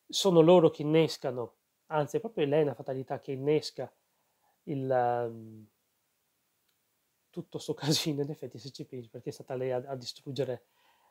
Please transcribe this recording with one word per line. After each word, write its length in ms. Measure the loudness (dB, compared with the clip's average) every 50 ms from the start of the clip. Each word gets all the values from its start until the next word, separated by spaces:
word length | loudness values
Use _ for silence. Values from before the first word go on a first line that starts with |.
| _
sono 360 | -8 -6 0 2 6 6 8
loro 280 | 8 10 10 10 8 6
che 120 | 4 2
innescano, 720 | -2 2 4 4 4 4 0 -4 -6 -6 -4 -6 -8 -8 -12 _ _ _ _ _ _
anzi 320 | _ -2 -2 -2 0 -2
è 20 | -4
proprio 240 | -4 -4 -4 -2 0
Elena, 300 | 2 2 2 2 0 -2
fatalità, 480 | -6 -8 -8 -8 -8 -6 -8 -8 -8
che 100 | -8 -10
innesca 580 | -8 -4 0 2 2 2 0 -4 -8 -10 -12 -12 _ _ _ _ _ _ _ _ _ _ _ _ _ _ _
il, 280 | -8 -6 -6 -2 0
ehm, 760 | 2 2 2 2 0 0 -2 -4 -8 -12 -16 -18 -18 -20 -20 _ _ _ _ _ _ _ _ _ _ _ _ _ _ _ _ _ _ _ _ _ _ _ _ _ _ _ _ _ _ _ _ _
tutto 280 | _ -14 -14 -12 -12
sto 160 | -10 -8 -8 -8
<laughs> 0 |
casino, 460 | -4 -2 0 0 0 0 -2 -4 -4
in 100 | -4 -6
effetti, 260 | -8 -12 -14 -16 -16
se 140 | -14 -16 -16
ci 140 | -14 -14 -16
pensi, 220 | -14 -14 -16 -16
perché 220 | -16 -18 -14 -12 -12
è 40 | -14
stata 220 | -14 -12 -10 -8
lei 160 | -6 -4 -4
a, 60 | -4
a 180 | -4 -4 -6 -10
distruggere 720 | -10 -10 -14 -16 -14 _ -10 -6 -4 -4 -4 -6 -10 -12 _ _ _ _ _ _ _ _ _